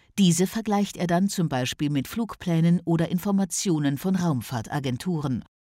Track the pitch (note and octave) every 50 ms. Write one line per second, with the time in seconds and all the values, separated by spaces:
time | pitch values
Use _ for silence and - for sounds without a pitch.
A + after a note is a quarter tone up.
0 | _ _ _ - G3 F3 D#3+ E3+ F#3 G3 - A3+ G#3+ A3 G3+ G3+ G3+ - - -
1 | E3+ E3+ E3+ F3+ G3 G3 - G3+ E3+ D3 C#3 B2+ B2+ B2+ - - D#3 C#3+ D3 C#3
2 | B2+ - - A3+ A#3 G3+ - - - F3+ E3 E3 E3 E3+ F3 F3+ - E3+ E3 E3
3 | E3+ - - F3 - G#3 G3 G3 F#3+ - - - - G3+ D#3+ D3+ D3 C#3 C#3+ C3+
4 | - F#3+ F#3+ F3+ F3 E3 C#3+ A#2+ G#2+ - C3 A2+ - - - D3 C3+ C3 B2+ A#2+
5 | - F#3 F3 D3+ C#3+ C3+ B2 G#2 - - _ _ _ _ _